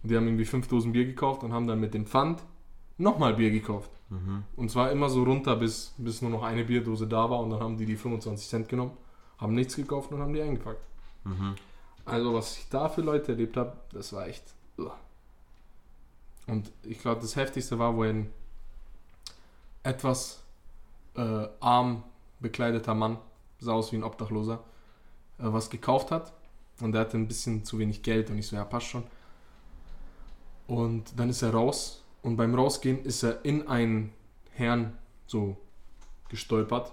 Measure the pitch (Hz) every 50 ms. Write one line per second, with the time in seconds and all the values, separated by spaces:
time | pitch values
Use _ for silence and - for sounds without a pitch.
0 | - 113 117 113 117 117 113 110 113 - - 127 123 - 127 120 113 117 113 120
1 | 123 131 127 131 147 139 135 135 127 113 117 117 120 117 110 110 110 101 104 107
2 | 107 - - 135 139 160 170 165 - - - - - - - - - - - -
3 | 170 208 - 156 143 120 107 104 113 107 107 110 - - 104 101 101 - - -
4 | - - 98 92 92 95 98 101 101 - - - 123 107 101 123 123 131 147 143
5 | 143 139 131 127 127 127 131 139 139 139 120 110 113 113 110 - - - - -
6 | 120 117 110 - 123 117 113 110 113 113 113 117 113 113 120 120 110 113 110 107
7 | 110 107 113 110 117 117 123 120 113 110 110 110 113 113 113 113 110 107 110 107
8 | - 123 117 107 - 113 104 104 - - - 113 110 - 127 123 123 127 - -
9 | - - - - - - - - - 107 110 120 131 127 - - 135 - 143 143
10 | 139 - 147 143 143 143 151 151 151 147 135 120 - 110 113 - - - - -
11 | - - - - - 98 92 90 98 98 98 95 - - - - - - - -
12 | - - 120 117 117 120 117 113 110 - - - - - - 135 147 156 - -
13 | 160 160 151 147 147 - 117 113 113 113 - 127 123 123 - - - - - 104
14 | 101 - 104 98 92 98 - - - - - - - - - - 82 - - -
15 | - - - - - - - - - - - - - - - - - - - -
16 | - - - - - - - - - - 113 107 104 - - - - 110 110 -
17 | - 123 113 113 120 110 - 139 135 131 - 131 123 - 123 117 117 120 117 113
18 | 113 110 110 110 107 107 - - - - - - - - - - - - - -
19 | - - - - - - - - - - - - - - - - - 131 127 127
20 | - 131 127 127 - - - - - - - - - - - - - - - -
21 | - - - - 120 113 110 107 107 107 - - - 123 123 123 123 123 120 113
22 | 110 - - - - - - - 120 113 - - 123 117 117 113 113 - 110 110
23 | 110 110 113 117 - - - - - - - - 120 117 113 113 110 - 120 110
24 | 110 107 - - 113 104 110 107 107 110 113 117 - - - - - - - -
25 | - - - - - - - - 123 110 110 110 110 - - 110 - - 131 131
26 | - - 165 165 - - - - - - - - - - - - 117 110 107 123
27 | 113 110 - 113 110 110 117 - - 123 113 107 104 - - 110 110 107 104 -
28 | - 117 113 110 110 110 107 104 104 - 110 101 101 - - 120 - - - 123
29 | 113 - - - - - - - - - - - - - - - - - - -
30 | - - - - - - - - - - - - - - 123 117 117 117 113 113
31 | 110 - - 120 120 123 123 - 123 113 107 113 117 131 143 - - - - -
32 | - - - - - 120 117 110 117 113 123 123 131 143 139 - - 131 131 139
33 | - 143 123 - - 117 117 - - 143 131 151 151 - 127 117 117 113 110 110
34 | 107 104 - - - - - - - - - - 123 117 120 120 117 110 - -
35 | - - - - - - - 110 101 98 95 - - - - - - - - -
36 | - - - - - - - 107 - - 117 110 110 107 120 123 127 -